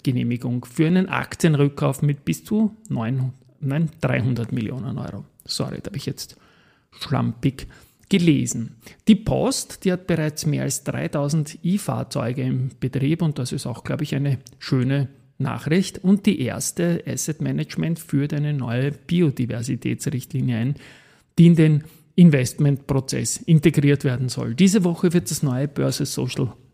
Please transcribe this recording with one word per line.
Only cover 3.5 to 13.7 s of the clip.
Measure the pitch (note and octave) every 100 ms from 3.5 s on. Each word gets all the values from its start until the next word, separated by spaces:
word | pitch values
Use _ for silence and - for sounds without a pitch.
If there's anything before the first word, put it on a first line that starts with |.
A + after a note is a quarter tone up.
| _
nein, | C3+ C#3+ E3 -
dreihundert | C3+ C3 B2+ A#2+ A#2
Millionen | B2 G#2+ B2 F#2 G#2+
Euro. | - G3+ - _
Sorry, | - - - -
da | -
habe | -
ich | C#3
jetzt | - - - _ _ _ _ _
schlampig | - - B2+ A#2+ A#2 C#3 - - - - _ -
gelesen. | G3 E3+ C#3 A#2+ B2 A2+ - - - -
Die | G#3+
Post, | - C3+ F#3 C4+ - -
die | F#3+
hat | F3+ F3+
bereits | E3 D3+ D3+ D#3
mehr | C#3
als | C3+ -
dreitausend | - B2+ D#3+ D#3 C#3+ D#3+ D3 -
E-Fahrzeuge | E3+ G3 - A#2+ B2 - A#2 C3
im | C3 C3 C3 -
Betrieb | C3 C3 C3 E3+
und | E3 C#3+
das | B2
ist | D3
auch, | B2